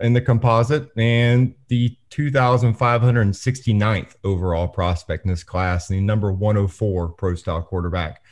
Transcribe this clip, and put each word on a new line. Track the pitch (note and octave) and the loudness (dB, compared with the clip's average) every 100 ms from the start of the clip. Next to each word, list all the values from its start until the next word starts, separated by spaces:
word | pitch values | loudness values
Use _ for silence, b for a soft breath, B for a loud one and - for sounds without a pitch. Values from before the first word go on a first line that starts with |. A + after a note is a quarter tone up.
in | A#2+ | 0
the | B2 | 2
composite | B2 A2+ B2 A2+ A#2 D3+ - A2+ | 2 2 4 2 2 0 -4 -2
and | A#2 A#2 A#2+ B2 B2+ - - | 2 2 4 4 2 -4 -4
the | B2 A#2+ - _ | -2 -2 -4 _
two | - D3 | -6 -2
thousand | C3+ B2 B2 A#2 G#2+ | 2 2 4 2 0
five | A#2+ A#2+ | 0 2
hundred | B2 A#2+ G2+ F#2+ | 2 2 2 0
sixty-ninth | C3 C3 - G#2 G#2 G2+ E2 _ | -4 -4 -2 0 2 -2 -4 _
overall | G2 F#2 F#2 E2 F2 | -4 -2 -2 -2 -2
prospect | - F2+ F2 - D#2+ F#2+ | -2 -2 -4 -6 -6 -4
in | |
this | F2 | -6
class, | - F2+ F2+ F2+ - | -6 -4 -2 -2 -4
and | F#2+ | -2
the | |
number | G2 G#2+ G#2 | 0 0 -2
one | F#2 G#2 G#2 | -2 0 0
oh | G2+ | -2
four | - G#2+ F#2 E2+ | -2 -4 -2 -6
pro | - F#2+ F2 | -6 -4 -4
style | - E2 | -4 -6
quarterback. | D#2+ F#2 F2 F2+ D#2 - b | -6 -6 -4 -4 -6 -10 b